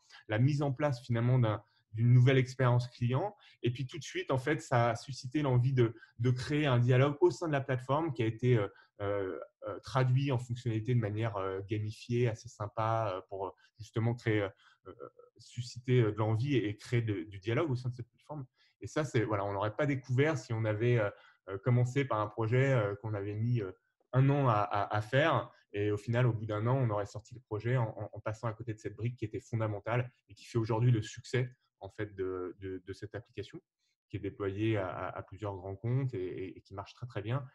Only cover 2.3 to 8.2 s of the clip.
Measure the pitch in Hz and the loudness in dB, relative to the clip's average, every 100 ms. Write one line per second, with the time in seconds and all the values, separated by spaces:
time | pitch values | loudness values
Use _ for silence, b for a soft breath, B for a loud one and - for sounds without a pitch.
2.3 | 135 127 - 123 120 123 - 120 131 202 | 6 4 2 4 4 0 -2 0 0 -2
3.3 | - B B 123 123 131 - - 175 185 | -8 B B -4 -2 -6 -8 -8 -6 -2
4.3 | 131 131 156 - 123 120 113 - 127 127 | 0 0 -2 2 4 4 0 -6 -12 -4
5.3 | 151 143 123 127 127 113 B B - 123 | -2 2 4 4 4 2 B B -2 0
6.3 | 127 - 147 151 120 120 127 143 143 180 | 0 0 0 2 4 6 6 4 4 2
7.3 | - 170 143 131 127 127 139 165 123 | 4 0 0 0 -2 0 0 0 0